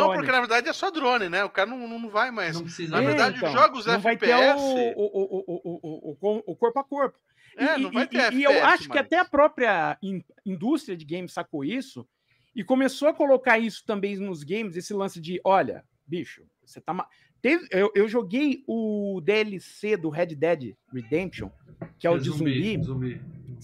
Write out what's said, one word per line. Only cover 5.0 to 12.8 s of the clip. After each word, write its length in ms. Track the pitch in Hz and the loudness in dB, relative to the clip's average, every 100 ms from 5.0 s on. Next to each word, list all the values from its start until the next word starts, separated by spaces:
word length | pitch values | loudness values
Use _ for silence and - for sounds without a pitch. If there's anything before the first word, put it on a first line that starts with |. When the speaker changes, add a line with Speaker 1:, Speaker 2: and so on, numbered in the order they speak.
Speaker 1:
o, 40 | 208 | -2
o, 380 | 196 196 190 190 | -2 -2 -4 -6
o, 80 | 175 | -8
o, 260 | 180 170 | -8 -10
o, 340 | 165 156 - 143 | -10 -12 -12 -4
o, 300 | 202 214 - | -2 -2 -6
o 40 | - | -2
corpo 240 | 233 247 | 0 0
a 40 | |
corpo. 340 | 269 277 262 - _ _ _ - | -4 -2 -2 -4 _ _ _ -2
E, 40 | |
Speaker 2:
É, 140 | 269 302 | 0 2
Speaker 1:
e, 40 | |
Speaker 2:
não 80 | 269 | 0
vai 140 | 240 269 | -2 0
Speaker 1:
e, 40 | |
Speaker 2:
ter 240 | - 233 | 2 2
Speaker 1:
e 100 | 254 | 4
eu 80 | 285 | 4
Speaker 2:
F 80 | 190 | 6
P 0 | |
S 60 | 285 | 6
Speaker 1:
acho 220 | 349 - | 4 2
que 80 | 294 | -2
até 200 | - 330 | 2 0
a 20 | |
Speaker 2:
mais. 100 | 349 | 4
Speaker 1:
própria 680 | 277 302 302 233 185 151 147 | 4 4 4 2 2 0 -4
in-, 220 | 190 190 - _ 202 | -8 -8 -12 _ -8
indústria 520 | 185 214 311 - 180 | -4 -2 -2 -2 -12
de 80 | 147 | -8
games 280 | 175 175 | -8 -8
sacou 300 | - 165 156 | -8 -8 -6
isso 440 | 139 247 262 123 - _ _ _ _ 240 | -4 -6 -8 -14 -18 _ _ _ _ -10
e 80 | |
começou 440 | 196 262 | 0 2